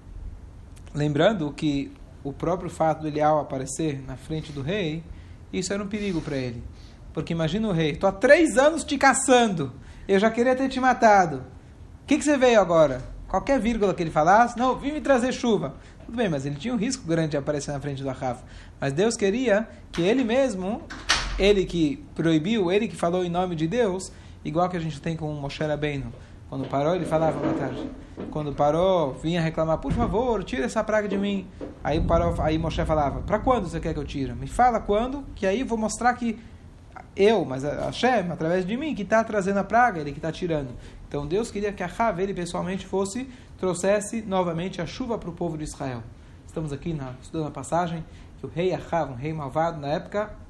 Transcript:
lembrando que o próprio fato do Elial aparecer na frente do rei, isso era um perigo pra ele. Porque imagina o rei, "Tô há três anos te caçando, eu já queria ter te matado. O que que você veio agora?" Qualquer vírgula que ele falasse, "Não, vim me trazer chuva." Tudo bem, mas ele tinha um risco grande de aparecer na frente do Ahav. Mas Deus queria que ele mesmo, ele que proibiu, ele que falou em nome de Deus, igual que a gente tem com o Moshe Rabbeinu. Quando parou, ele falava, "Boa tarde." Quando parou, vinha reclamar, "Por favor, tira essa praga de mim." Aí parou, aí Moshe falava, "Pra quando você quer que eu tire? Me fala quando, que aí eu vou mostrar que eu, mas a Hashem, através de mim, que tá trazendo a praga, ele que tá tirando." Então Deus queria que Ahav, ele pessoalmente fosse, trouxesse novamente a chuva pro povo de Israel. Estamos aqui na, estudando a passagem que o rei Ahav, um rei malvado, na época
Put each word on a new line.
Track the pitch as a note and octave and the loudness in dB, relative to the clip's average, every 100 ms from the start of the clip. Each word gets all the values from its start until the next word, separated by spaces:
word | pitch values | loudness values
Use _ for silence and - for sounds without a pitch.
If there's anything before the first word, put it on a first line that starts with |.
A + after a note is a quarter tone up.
| - - - - - - - - - | -16 -14 -12 -14 -18 -20 -20 -18 -10
lembrando | D3 D3+ D3 F#3 G#3 D3 | -4 -2 4 2 2 -4
que | D3 D#3 C#3 - - - - | -2 -2 -2 -4 -12 -20 -14
o | C#3+ | -12
próprio | C#3 D#3 F3+ F3 | -6 -2 -2 -4
fato | - D#3+ D3+ | 0 0 0
do | D#3 | -2
Elial | D3 D3+ D3+ | 0 2 2
aparecer | C#3 C3+ C3 - D#3+ C3 C3+ | 0 -6 -6 -4 -4 -4 -8
na | B2 | -12
frente | - D#3 D#3 | -8 -8 -8
do | C#3+ | -8
rei, | C3+ G#3 D#3+ D#3+ D#3+ - - - - | -4 -2 -2 -4 -10 -16 -18 -20 -8
isso | F#3+ F3+ | -6 -4
era | G3+ | -4
um | G3+ | -4
perigo | G#3 G3+ E3 | -4 -2 -4
pra | D3 C3+ | -2 -4
ele. | B2 A#2+ - - - - - | -4 -6 -12 -16 -20 -20 -12
Porque | E3 D#3+ | -8 -4
imagina | E3 D#3 G3+ A3 | -2 0 0 0
o | |
rei, | E3 D#3 D#3+ | 0 0 2
"Tô | G3 | 0
há | |
três | G3 B3+ D#4+ D#4 G#3 | 4 6 8 6 6
anos | D4 D#4+ | 4 4
te | - C#4+ | -2 4
caçando, | C#4 B3+ - B3 A3+ E3 C3 - - - - | 4 6 6 6 6 0 -4 -8 -18 -10 2
eu | F#3+ | 4
já | A3 | 4
queria | A3+ B3+ B3+ | 4 2 2
ter | C4+ | 0
te | C4 | 2
matado. | B3+ B3 A3+ G3+ F3 C3 - - - - - - | 2 6 8 8 6 0 -10 -18 -20 -20 -20 -8
O | - | 0
que | C4 | 2
que | |
você | C#4+ C#4+ | 4 6
veio | B3+ A3+ | 8 8
agora?" | F3+ E3 D3 B2+ - - - | 6 6 6 4 -8 -12 -4
Qualquer | F#3+ A3+ C4 | -4 2 2
vírgula | G#3+ A3 G3 | 2 2 2
que | F3 | 0
ele | D#3+ | 0
falasse, | D#3+ D#3 G#3+ A#3+ A3+ | 2 6 8 6 2
"Não, | B3+ | 0
vim | G#3 C4+ | 0 -4
me | D4+ | -2
trazer | C#4 B3+ B3+ | 2 4 2
chuva." | - A#3+ F#3+ C#3+ - - - - | 0 2 2 0 -8 -18 -20 -10
Tudo | A#3+ | -2
bem, | G#3 | 0
mas | C#3+ C#3+ | 0 -4
ele | C#3+ | -6
tinha | A#3 | -4
um | A#3+ | -2
risco | A#3+ - D#3+ | -2 -4 -2
grande | E3 D#3 | 0 0
de | D3 | -2
aparecer | C#3 D3 D3 | -2 -2 -4
na | C#3+ | -6
frente | C#3+ C3+ | -6 -6
do | C#3 | -6
Ahav. | B2+ C3 A#2+ - - - - | -4 -4 -6 -10 -18 -18 -6
Mas | C#3 | -2
Deus | C#3 A3 | 2 2
queria | A3+ G3 A#3 B3 G3+ A3+ - - | 2 0 2 2 2 0 -10 -10
que | - | 0
ele | F3 C4 | 2 2
mesmo, | A3 B3+ C4+ F#3 F#3 C4+ - - - - - - | 2 2 2 0 -4 -6 -8 -10 -2 -2 0 2
ele | G3 G#3 F3 | 6 6 4
que | E3+ D3+ C#3 - | 2 2 0 -8
proibiu, | - E3 D#3 E3+ A#3 F3 | 0 4 4 4 2 2
ele | G#3 A3 | 2 0
que | - | -2
falou | E3+ F3+ | 0 0
em | F3+ | 0
nome | E3+ F#3 | 0 -2
de | D#3+ D#3+ | 0 -2
Deus, | A#3+ G#3+ F#3+ - - - - | 2 0 0 -8 -14 -20 -12
igual | D3+ D#3 F3 | -4 0 0
que | F3+ | 0
a | |
gente | D#3+ C#3 | -4 -6
tem | E3 | -6
com | D#3+ D3+ | -6 -6
o | D3 | -6
Moshe | C#3 - | -6 -4
Rabbeinu. | D#3 D3 D3 C#3 A#2 A2+ - - - | -2 -2 -2 -4 -8 -12 -18 -20 -10
Quando | C3+ C3 | -8 -2
parou, | C#3 D3 | 0 2
ele | F3+ | 0
falava, | C#3+ D#3+ D#3 C#3+ | 0 2 2 0
"Boa | - | -2
tarde." | C#3+ C3+ B2+ C3 - - - - | -2 -4 -6 -10 -12 -16 -12 -8
Quando | D#3 D3 | -6 -4
parou, | C#3 D3 D#3+ F#3+ F3+ C#3 C3 | 0 2 4 4 4 2 -2
vinha | D#3 F3 | -2 0
reclamar, | D#3+ D#3+ D#3+ D#3 | 0 0 0 0
"Por | C#4 | 0
favor, | A#3 A3 G3 B3+ G#3 | 0 0 0 0 -2
tira | E3+ C4 | -2 -4
essa | A#3+ A3+ | -2 -2
praga | G#3+ G#3+ G#3 | 0 0 0
de | G3 | -2
mim." | G3+ G3 - - - - | 0 -2 -6 -12 -14 -8
Aí | C#3+ D#3+ | -2 0
parou, | E3+ E3+ F3 E3 | 2 2 2 0
aí | D3+ D#3+ | 0 0
Moshe | D#3+ - D#3+ | -2 -2 0
falava, | D#3 C#3 C3 | 2 2 -2
"Pra | - G#3+ | -2 0
quando | C4 A#3+ E3+ | 2 2 0
você | D#3+ | -4
quer | E3 | -4
que | D3+ | -6
eu | |
tire? | C#3 C#3+ B2+ | -6 -4 -6
Me | A#2+ C#3 | -6 -4
fala | - B3 A3 | 4 4 4
quando, | - G#3 B3+ C#4+ - | 0 0 0 -6 -10
que | - | -4
aí | F#3+ G#3+ | 0 0
eu | C4 | -2
vou | A3+ | -2
mostrar | G#3+ - A#3+ | -2 0 0
que | A#3+ A#3 G#3+ - - - - - - - | 0 -2 -6 -10 -20 -20 -20 -20 -20 -8
eu, | - G3+ G#3+ | 4 6 6
mas | C3+ C3 C3 | 2 -4 -4
a | C3+ | -4
Hashem, | C3+ - B3 A#3 F3 | -4 0 2 4 0
através | D3+ D#3+ F#3 | -2 0 0
de | F3+ A#3+ | 0 -4
mim, | D#4 | -4
que | G3+ | -4
tá | G3+ A3 | 2 2
trazendo | A3 G#3+ F#3+ G3 | 2 0 0 0
a | |
praga, | - A3 B3 E3+ | 2 4 4 2
ele | C#3+ | -6
que | C#3+ | -6
tá | E3 | -6
tirando." | D#3 F3+ D#3 C3 A2+ - - - | -4 -2 -2 -4 -10 -16 -18 -8
Então | C#3+ D3 | -6 -2
Deus | G3 A#3 | -2 -2
queria | G3+ G#3 | -4 -6
que | G3+ | -4
Ahav, | F3 - A3+ F3 | -6 0 0 0
ele | G3 | -2
pessoalmente | F3 F3 F3 F3 F#3+ - | -4 -4 -4 -4 -6 -4
fosse, | F#3+ G3 B3 C4 - - - | -2 -2 -4 -10 -14 -18 -4
trouxesse | F#3 F3 G3 G#3 G3+ A3+ | -2 0 2 2 0 -6
novamente | G#3+ F#3+ F3 E3 F#3 - | -2 0 0 -2 -4 -6
a | E3 | -8
chuva | - A#3+ G3+ | -6 -6 -4
pro | E3+ | -6
povo | E3 E3+ D#3 | -6 -6 -6
de | |
Israel. | D3+ - C3+ A#2+ A2+ - - - - | -8 -8 -8 -8 -10 -16 -20 -20 -12
Estamos | E3+ D#3 | -8 -6
aqui | C#3 F3 | -6 -6
na, | D3+ C3 B2+ | -6 -8 -12
estudando | - D#3+ D3+ | -10 -6 -6
a | |
passagem | C#3 C3+ E3 F3 E3 D#3+ - - - | -8 -2 0 0 -4 -10 -16 -20 -14
que | C3+ | -10
o | |
rei | D3+ F3+ | -2 -2
Ahav, | D3 - E3 C#3+ | -2 -2 -2 -2
um | B2 | -6
rei | D3+ | -6
malvado, | D#3+ C#3 D3+ E3+ D#3 | -6 -4 -2 -2 -2
na | C#3+ | -4
época | F3 F3+ G3+ G#3+ - | -4 -4 -6 -6 -8